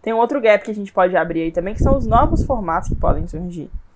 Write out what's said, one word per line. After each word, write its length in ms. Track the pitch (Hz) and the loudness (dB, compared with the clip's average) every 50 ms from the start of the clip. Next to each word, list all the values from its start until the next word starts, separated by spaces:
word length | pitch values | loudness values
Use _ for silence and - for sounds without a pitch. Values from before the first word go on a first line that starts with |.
| - | -4
Tem 100 | 220 226 | -2 0
um 40 | |
outro 220 | 226 233 226 294 277 | 0 0 0 0 0
gap 240 | 226 220 208 208 - | 4 4 4 4 2
que 60 | 226 | -6
a 60 | 214 | -8
gente 180 | 208 202 190 _ | -8 -8 -4 _
pode 240 | 196 185 180 185 | 2 2 2 2
abrir 240 | 170 160 160 170 165 | 0 0 0 -2 -2
aí 100 | 160 165 | -4 -2
também, 220 | 165 175 170 196 208 | -4 -4 -4 -4 -2
que 80 | - | 0
são 160 | - 277 269 | 2 2 2
os 80 | 277 247 | 2 2
novos 380 | 220 220 233 294 311 320 - - | 2 4 4 4 4 2 0 0
formatos 440 | - 269 233 196 165 160 180 190 - | -2 -2 -2 -2 -2 -2 -2 -2 -4
que 60 | - | -4
podem 320 | - - 160 - 196 170 | 0 0 0 0 0 -2
surgir. 440 | 175 - 156 180 175 175 170 143 - - - - - _ | -6 -8 -8 -8 -8 -10 -10 -12 -10 -12 -14 -14 -14 _